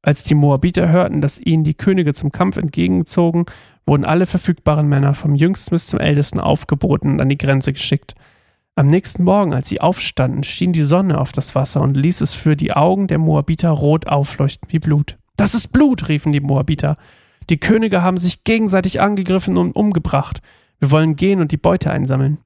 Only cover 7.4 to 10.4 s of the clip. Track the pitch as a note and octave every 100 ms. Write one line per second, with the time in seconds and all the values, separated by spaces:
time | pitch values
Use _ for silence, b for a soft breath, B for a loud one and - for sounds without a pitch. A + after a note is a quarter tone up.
7.4 | C#3 C3+ C3 C#3 - C#3+ - - b b
8.4 | b b b - C#3 E3+ - - F3+ G3
9.4 | F#3+ C3 - - - F#3+ - - C3 C3+